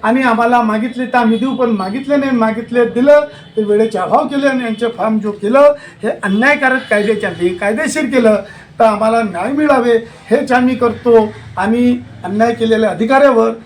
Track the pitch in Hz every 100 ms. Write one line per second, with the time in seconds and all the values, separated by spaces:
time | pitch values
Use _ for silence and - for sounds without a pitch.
0 | 214 247 262 226 233 240 226 214 240 240
1 | 254 247 226 226 262 254 240 214 185 226
2 | 277 285 277 247 220 214 226 240 240 233
3 | 269 294 294 - - - 208 208 220 208
4 | 180 220 302 277 277 254 233 214 233 233
5 | 220 220 208 208 202 262 294 294 - -
6 | 214 - 202 196 262 294 262 262 - 208
7 | 202 214 196 165 175 180 202 220 311 311
8 | 285 269 226 208 - - - - 226 208
9 | 220 226 220 170 208 277 302 269 240 226
10 | 233 - - 254 254 254 247 247 240 226
11 | 247 226 214 - - - 202 233 247 247
12 | - - 180 208 233 226 226 220 220 170
13 | 220 269 285 233 226 226